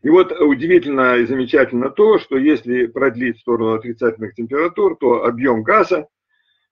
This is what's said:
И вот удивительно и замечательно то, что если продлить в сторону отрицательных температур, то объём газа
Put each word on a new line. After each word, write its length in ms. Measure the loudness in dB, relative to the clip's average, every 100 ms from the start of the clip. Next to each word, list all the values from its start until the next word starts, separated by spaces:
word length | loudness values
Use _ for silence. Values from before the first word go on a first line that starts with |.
И 60 | 4
вот 220 | 2 2
удивительно 840 | 0 0 0 2 2 2 0 2 2
и 80 | 0
замечательно 640 | -2 0 0 0 -2 -4
то, 300 | 2 2 2
что 180 | 0 0
если 480 | 0 0 -2 -2 -2
продлить 520 | -2 -2 -2 -6 -6
в 40 |
сторону 320 | -4 -2 -2
отрицательных 640 | -4 -6 -4 -4 -4 -12 -10
температур, 600 | -6 -4 -4 0 -2 0
то 280 | 0 2 0
объём 380 | -2 -2 0
газа 440 | 2 2 2 -2 -6 _ _ _ _ _ _